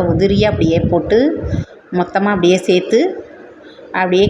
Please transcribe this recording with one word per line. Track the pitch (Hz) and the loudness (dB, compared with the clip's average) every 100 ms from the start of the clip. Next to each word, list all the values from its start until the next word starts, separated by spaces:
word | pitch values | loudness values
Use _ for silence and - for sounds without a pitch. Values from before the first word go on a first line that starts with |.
| 175 | 0
உதிரியா | 165 196 196 208 | 0 0 2 0
அப்படியே | - 160 165 165 | 0 0 0 0
போட்டு | 175 170 214 294 - - - - - - 180 | -2 0 2 2 -2 -6 -6 -8 -12 -8 -4
மொத்தமா | 175 196 202 196 | -2 -2 -2 0
அப்படியே | 170 185 - | 2 2 2
சேர்த்து | 180 - 226 359 - - - - - - - - 180 | 0 2 0 0 -4 -14 -20 -20 -20 -20 -20 -10 -4
அப்படியே | 180 180 208 | 0 2 2